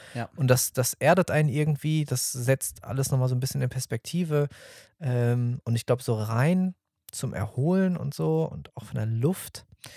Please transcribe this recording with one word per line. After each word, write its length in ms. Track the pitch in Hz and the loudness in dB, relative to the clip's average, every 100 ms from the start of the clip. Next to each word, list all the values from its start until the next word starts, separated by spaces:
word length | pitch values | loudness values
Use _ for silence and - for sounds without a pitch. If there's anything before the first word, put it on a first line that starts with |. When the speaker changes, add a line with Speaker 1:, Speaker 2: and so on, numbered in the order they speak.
| - | -12
Speaker 1:
Ja. 140 | 120 117 - | -10 -8 0
Speaker 2:
Und 120 | 127 | 4
das, 240 | 123 - | 4 2
das 200 | - 123 | 0 -2
erdet 360 | - 135 185 170 | 2 4 6 4
einen 180 | 151 151 | 2 2
irgendwie, 560 | 147 151 147 156 156 | 2 0 0 0 0
das 280 | 147 127 - | 0 -2 -2
setzt 520 | 127 120 135 - - | -2 2 2 0 -10
alles 260 | - 135 135 | -6 -4 0
nochmal 180 | 131 127 | 2 2
so 60 | |
ein 60 | 127 | 0
bisschen 220 | 131 139 | -2 -2
in 80 | 123 | -4
Perspektive. 800 | 131 - 117 - 170 165 147 143 - - - - - | -4 -6 -6 -4 -4 0 0 0 -6 -20 -20 -20 -8
Ähm, 600 | 139 123 120 120 120 123 | -2 0 2 2 0 -2
und 100 | - | -2
ich 120 | 117 - | -2 0
glaub, 160 | 123 | 0
so 120 | - | 0
rein 600 | 110 107 113 147 185 185 - _ _ - | -2 0 2 2 2 0 -4 _ _ -18
zum 200 | - 101 | -10 -6
Erholen 600 | - - - 151 190 190 175 | -4 -4 -2 0 2 2 0
und 160 | 143 | -4
so 300 | 156 160 160 | -4 0 0
und 260 | 160 - - - | -2 -6 -14 -16
auch 80 | |
von 120 | - 120 | -8 -4
der 100 | 110 | -2
Luft, 580 | 113 147 190 - - - - - | 0 0 0 -6 -16 -20 -20 -20